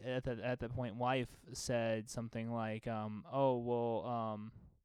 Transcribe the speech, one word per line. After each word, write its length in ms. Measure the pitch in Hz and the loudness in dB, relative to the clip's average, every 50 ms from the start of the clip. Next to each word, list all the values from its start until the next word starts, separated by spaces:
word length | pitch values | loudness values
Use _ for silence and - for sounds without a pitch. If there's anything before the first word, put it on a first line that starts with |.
| - | -2
at 180 | 127 127 127 - | -2 0 0 0
the, 160 | 135 120 110 101 | 0 -2 0 0
at 160 | 123 123 123 | 0 0 0
the 100 | 120 113 | -2 -2
point, 260 | 120 127 123 117 98 | -2 -2 -2 -2 0
wife 340 | 120 123 123 131 131 120 - - - - - 117 | 0 2 4 4 4 2 0 -4 -14 -16 -12 -10
said 560 | - - - 123 117 117 113 110 110 107 113 | -6 -2 2 2 4 4 4 2 2 0 -4
something 420 | - 123 117 113 - 117 113 113 | -4 -6 -4 -4 -4 -4 -2 -2
like, 360 | 117 117 110 110 107 110 - | 0 0 0 0 -2 -2 -2
um, 360 | 120 113 107 107 107 107 104 - - | -2 -2 -2 -2 -2 -4 -6 -6 -2
"Oh, 260 | 127 139 139 131 127 123 | 2 4 4 4 4 4
well, 480 | 120 120 120 117 117 117 117 104 80 123 | 2 2 2 2 2 2 2 0 0 0
um, 400 | 120 117 113 110 107 104 104 113 - - - - - _ _ | 0 0 0 -2 -2 -4 -6 -10 -12 -14 -20 -20 -20 _ _